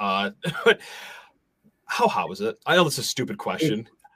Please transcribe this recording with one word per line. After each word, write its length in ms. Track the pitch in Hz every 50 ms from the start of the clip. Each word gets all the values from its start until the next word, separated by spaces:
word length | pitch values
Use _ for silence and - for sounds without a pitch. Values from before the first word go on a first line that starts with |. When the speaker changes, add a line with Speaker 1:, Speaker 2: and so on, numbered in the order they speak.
Speaker 1:
Uh, 300 | 104 98 95 98 101 101 104 - -
<laughs> 340 | 170 - - - 440 - - - - - - - - - - - _ _ _ _ _ _ _ _ _ _ _ _
how 240 | - - - 240 -
hot 200 | - 95 87 80
was 120 | 95 95
it? 180 | 104 113 - - _
I 80 | 139 165
know 100 | 180 175
this 100 | 151 -
is 100 | 131 107
a 40 | -
stupid 300 | - 135 123 110 101 -
question. 420 | - 101 92 - 160 - 107 107
Speaker 2:
It 80 | 117 - _ _ _ _ _